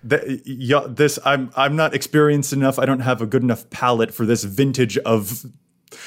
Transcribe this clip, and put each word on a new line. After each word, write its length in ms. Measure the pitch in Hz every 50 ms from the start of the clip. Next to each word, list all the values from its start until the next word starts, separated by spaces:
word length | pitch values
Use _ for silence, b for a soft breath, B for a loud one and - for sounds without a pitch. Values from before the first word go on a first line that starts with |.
| -
The, 380 | 113 139 - - 131 135 - _
yeah, 400 | - 135 123 131 120 139 147 -
this, 320 | 139 123 110 147 147 143 - -
I'm, 260 | 139 139 139 131 120 -
I'm 200 | 135 135 139 147
not 180 | 156 160 147 -
experienced 600 | - - - - 151 151 147 147 147 139 - 143
enough. 260 | 139 135 135 131 -
I 60 | 123
don't 160 | 131 135 127
have 200 | 123 123 127 104
a 40 | 117
good 160 | 107 113 131 120
enough 260 | 123 117 113 - _
palate 440 | - - - 123 123 113 113 - -
for 120 | - 120
this 180 | 107 120 110 -
vintage 540 | 101 98 107 139 139 127 131 127 110 - -
of 460 | - 113 113 110 101 92 123 - - 123 - _ _ _ _ _ _ _ B B B